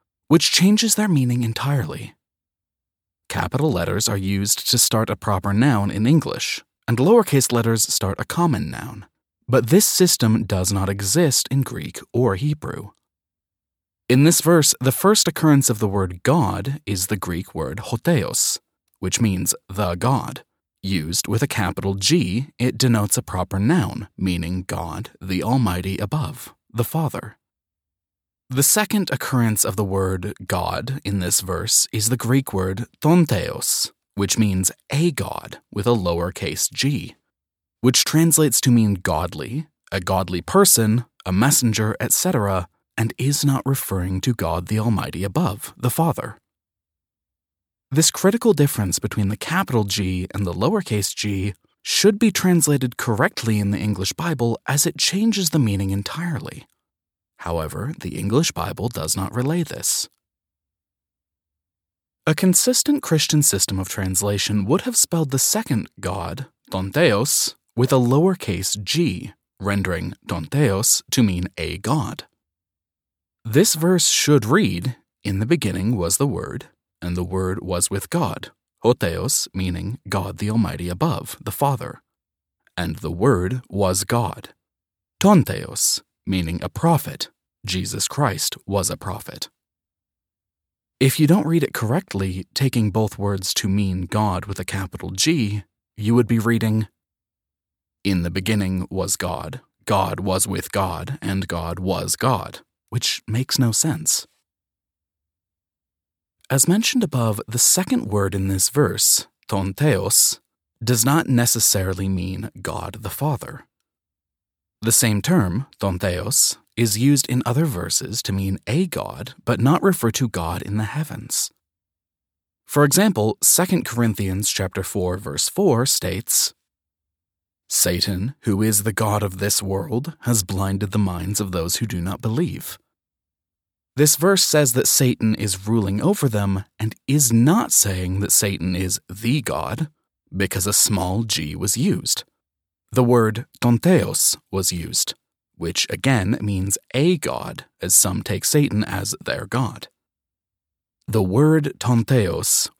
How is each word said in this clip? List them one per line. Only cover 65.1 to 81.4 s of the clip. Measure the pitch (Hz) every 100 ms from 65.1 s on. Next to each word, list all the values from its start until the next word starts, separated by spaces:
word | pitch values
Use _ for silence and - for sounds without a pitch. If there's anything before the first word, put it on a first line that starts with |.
| 170 143
the | 131
second | - 208 - 117 - -
God, | 92 95 87 131 135 _ -
tonteos, | 92 95 143 165 101 139 - - - _ -
with | 127
a | 135 120
lowercase | 139 185 180 - 90 98 104
g, | 95 156 160 92 - - _ -
rendering | 95 101 92 85 92 - -
tonteos | 85 78 139 131 98 - - -
to | -
mean | 110 87 92 -
a | 82 87
god. | 110 151 87 - - _ _ _ _ _ _ _ _ _ _ _
This | 113 120 220 151
verse | 170 180 -
should | - - 147
read, | 107 190 110 87 123 - _ _
"In | - 98
the | 110
beginning | 175 107 92 101 113
was | 82 -
the | 143
Word, | 87 - - - _ _ -
and | 87 87
the |
Word | 90 95 92 95
was | 92 90 -
with | 98 -
God." | 170 113 - - _ _ _
Hotheos, | 113 123 85 87 107 - -
meaning | 95 92 85 90 123 104
God | 98 95 -
the | 104
Almighty | 113 104 78 87
above, | 90 170 110 - -